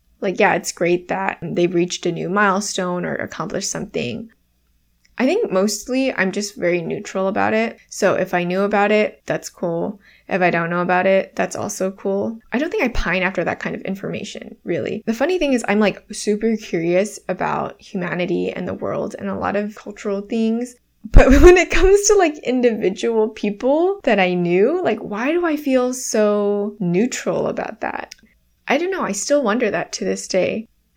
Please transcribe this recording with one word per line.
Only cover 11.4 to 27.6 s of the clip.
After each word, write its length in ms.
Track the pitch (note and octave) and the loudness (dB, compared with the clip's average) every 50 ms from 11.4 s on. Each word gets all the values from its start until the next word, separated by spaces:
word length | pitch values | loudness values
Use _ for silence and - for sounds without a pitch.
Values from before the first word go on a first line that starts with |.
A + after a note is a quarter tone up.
| F#3 F#3 - | -4 -4 -4
also 340 | - G#3+ G#3 - - F#3+ F#3+ | -6 -6 -8 -4 -4 -4 -6
cool. 480 | F#3+ - - G3 G3 G3 G3+ A3 A3+ A3+ - _ | -6 -6 -4 -4 -2 -2 -2 -4 -6 -10 -10 _
I 60 | - B3 | -4 -2
don't 120 | D4+ E4+ | -2 -2
think 140 | - A4 D#4 | -2 -2 -2
I 40 | A#3+ | 0
pine 360 | B3 - - F3 E3+ F#3 F3+ | 0 0 0 0 0 0 0
after 180 | F#3 F#3+ - | 0 -2 -2
that 160 | E3 E3 - - | -2 -2 -4 -4
kind 160 | - F3 E3 | -6 -8 -8
of 80 | - | -6
information, 720 | - - F#3+ F#3+ - D#3+ E3+ - - - - - - - - - | -8 -8 -8 -8 -8 -8 -8 -8 -10 -12 -12 -14 -16 -16 -18 -12
really. 400 | - - F3 D#3 - - - G#3+ - | -8 -6 -4 -4 -4 -6 -8 -6 -4
The 80 | - A3+ | -4 -2
funny 220 | - C4 E4+ F#4 F4+ | -2 0 0 0 0
thing 140 | D#4+ C#4 C4 | 0 0 0
is 100 | A#3 - | 0 0
I'm, 140 | - G3+ G#3+ | 0 2 2
like, 240 | G#3+ G3 - - - - G#3+ | 2 2 0 -2 -10 -14 -12
super 420 | - - G#3+ G#3 G#3 A3 A3+ A3+ | -6 -2 -2 -2 0 0 0 0
curious 640 | G#3+ - - - E3+ E3 E3+ F3 F#3 G3+ G#3 G3+ - - - | -2 -4 -4 -4 -2 0 2 2 2 2 0 -4 -10 -8 -8
about 520 | F#3 F3+ E3+ D#3 D3+ D3+ C#3+ - - - | -6 -4 -4 -2 -2 -4 -4 -6 -10 -14
humanity 720 | - - - G3 F3 E3+ E3 F3 F3+ - E3+ F3+ F#3 F#3+ | -16 -10 -6 -6 -4 -4 -2 -2 -2 -2 -2 -2 -2 -4
and 160 | - - F3+ F3+ | -4 -6 -6 -8
the 60 | F#3+ | -6
world 420 | G3+ G#3+ G3 - - - G3+ - - | -6 -6 -4 -4 -4 -4 -6 -8 -8
and 100 | - G3+ | -8 -8
a 100 | G3 F#3+ | -6 -4
lot 180 | - F3+ G3+ | -4 -2 -2
of 180 | G3+ G#3 G#3 G#3+ | -2 -4 -4 -8
cultural 460 | - - G#3 G3+ - - G#3+ G3 G3+ | -14 -16 -18 -16 -10 -6 -6 -6 -6
things. 560 | G3+ G3+ A#3+ A3+ A3+ A3 A3+ A#3 B3 B3 - _ _ _ _ _ - A3 | -6 -4 -2 0 0 0 0 -2 -4 -8 -12 _ _ _ _ _ -4 6
But 180 | - - - - | 8 8 10 10
<laughs> 120 | C4 C#4+ | 8 10
when 140 | D#4 F4+ F4+ | 12 10 10
it 160 | F#4 E4 E4+ | 10 6 4
comes 340 | - - F4+ F#4 G4 G4+ G4+ | 4 4 6 6 6 6 6
to, 80 | - G#4+ | 4 6
like, 240 | G4 F4+ D#4+ D4+ - | 6 4 4 2 -2
individual 880 | - - B3 B3+ B3 A#3+ A3 G#3+ - F#3 G3 - - A#3 A3+ A3 A3 A3 | -4 -2 0 2 2 2 2 2 0 -2 -2 0 -2 0 2 2 0 0
people 720 | A3 - - G#3 G#3 G3+ - B3+ C#4+ D#4 F4 F#4 G4 G4+ - | -2 -4 -4 -4 -4 0 0 2 2 2 2 0 0 0 0
that 160 | - G#3 G3 | 2 2 2
I 140 | F#3 F3+ F3+ | 2 2 2
knew, 460 | F3+ F3 E3+ F3 F#3 G3+ B3+ E4 F#4 F4 | 0 2 2 4 4 4 4 2 0 0
like, 160 | - G#3+ A3 | -2 -2 -2
why 320 | - - G3+ G3+ A#3+ C#4 | -6 -8 -6 -4 -2 0
do 120 | E4 F4 F4 | 0 0 0
I 120 | E4 D4+ | 0 -2
feel 380 | D4 D4+ C#4 C4 B3+ B3 B3+ B3+ | -2 0 2 2 2 2 0 -2
so 840 | B3+ - - - A3 G#3+ G#3 G#3 G#3 G3+ G3+ G#3 G3+ G3+ G#3+ G#3 - | -6 -6 -2 0 2 2 2 2 2 0 0 0 -2 -2 -4 -4 -4
neutral 720 | - F3 E3+ F3+ A#3 B3+ - - - - E3 D#3 D#3 D#3 | -2 0 2 2 2 0 -2 -4 -4 -4 -2 -2 -2 -2
about 320 | - - | -4 -4